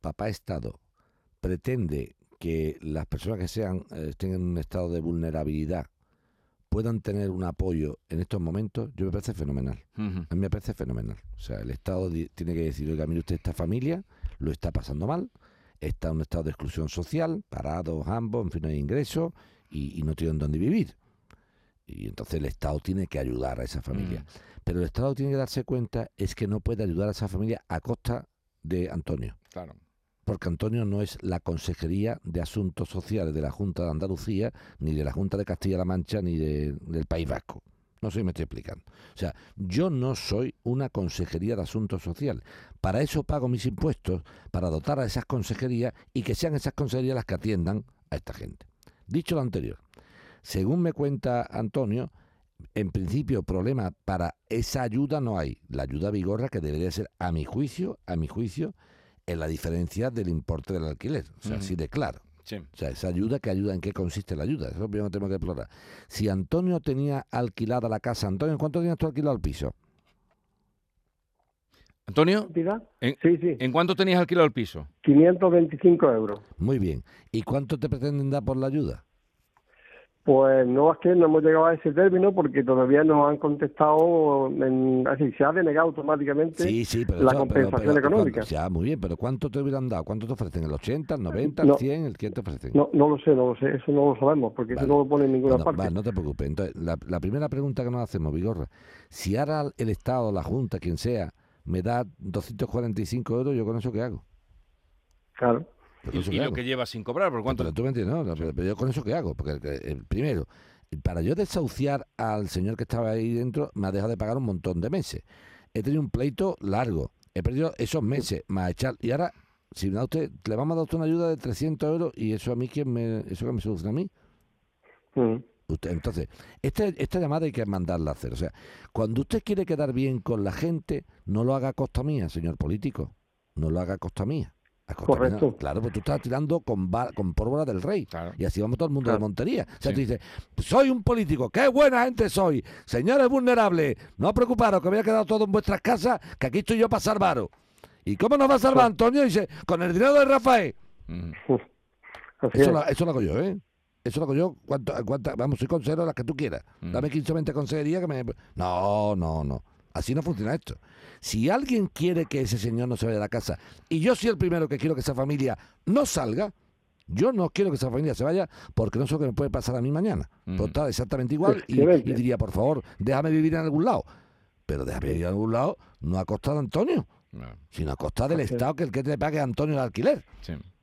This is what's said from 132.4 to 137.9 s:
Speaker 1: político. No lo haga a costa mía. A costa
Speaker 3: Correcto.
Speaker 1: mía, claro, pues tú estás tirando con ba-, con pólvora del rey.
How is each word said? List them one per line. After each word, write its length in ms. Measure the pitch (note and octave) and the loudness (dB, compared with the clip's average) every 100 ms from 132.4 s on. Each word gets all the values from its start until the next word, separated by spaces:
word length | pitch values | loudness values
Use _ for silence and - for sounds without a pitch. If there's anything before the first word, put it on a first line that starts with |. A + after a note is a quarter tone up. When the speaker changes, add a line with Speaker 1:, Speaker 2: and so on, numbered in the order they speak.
| E2 E2 | -4 -2
Speaker 1:
político. 560 | D2 G2+ C3+ - - _ _ _ _ | -2 -2 -2 -4 -8 _ _ _ _
No 160 | - D#2 | -4 0
lo 100 | E2 | 0
haga 140 | F2+ | -2
a 40 | F#2+ | -4
costa 280 | F2 - G2 | -6 -4 -2
mía. 260 | D3+ - _ _ _ _ | -2 -6 _ _ _ _
A 80 | |
costa 120 | - - | -8 2
Speaker 3:
Correcto. 340 | C3+ B2+ - C#3+ | 4 4 2 0
Speaker 1:
mía, 60 | - | 0
claro, 220 | C#2 D#2+ | -4 -2
pues 120 | A2+ | -2
tú 60 | G#2+ | -4
estás 200 | G2+ D3 | -2 -4
tirando 400 | - B2+ D3+ E3 | -2 -4 0 -2
con 300 | - G#2+ F#2 | -2 -2 0
ba-, 200 | A2 B2 | -2 -4
con 180 | - G2 | -4 -2
pólvora 320 | D#2+ G#2+ C#3 | 0 0 0
del 160 | D3+ G2 | 0 -2
rey. 240 | B2 | -2